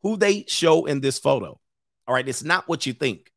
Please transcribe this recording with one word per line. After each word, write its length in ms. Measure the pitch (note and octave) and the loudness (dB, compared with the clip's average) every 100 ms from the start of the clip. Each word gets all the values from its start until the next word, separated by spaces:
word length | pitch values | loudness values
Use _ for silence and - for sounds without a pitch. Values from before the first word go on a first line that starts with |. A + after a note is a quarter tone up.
who 140 | G3 A3 | -2 2
they 280 | G3+ G3+ - | 2 2 -2
show 380 | - E3 D#3+ - | 0 4 4 2
in 160 | C#3 | -2
this 160 | C3+ - | -2 -2
photo. 420 | C#3 C#3 E2+ - _ _ _ _ - | 0 0 -2 -14 _ _ _ _ -2
All 60 | |
right, 140 | B2+ C3 | -2 -2
it's 160 | B2 | -6
not 240 | D3 F3+ - | -2 -2 0
what 180 | E3 - | -4 -4
you 80 | |
think. 380 | A#2+ C#3 F#2+ _ | -4 -4 -4 _